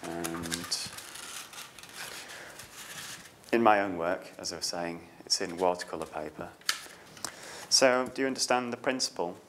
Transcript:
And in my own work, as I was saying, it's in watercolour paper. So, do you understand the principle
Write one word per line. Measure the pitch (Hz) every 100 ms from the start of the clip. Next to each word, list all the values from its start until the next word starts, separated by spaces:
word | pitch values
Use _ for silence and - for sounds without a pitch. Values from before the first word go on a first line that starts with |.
And | 85 85 85 82 82 85 87 - - - - - - - - - - - - - - - - - - - - - - - - - - - -
in | 117
my | 113 104
own | 98 87
work, | 85 92 - -
as | 90
I | 87
was | -
saying, | 87 85 85 85 - -
it's | -
in | 92 85
watercolour | 92 90 - 80 78
paper. | 78 78 76 87 - - - - - - - - - - - -
So, | - 131 127 127
do | -
you | 135
understand | 127 - 123 120
the | 117
principle | - 127 - - 87 90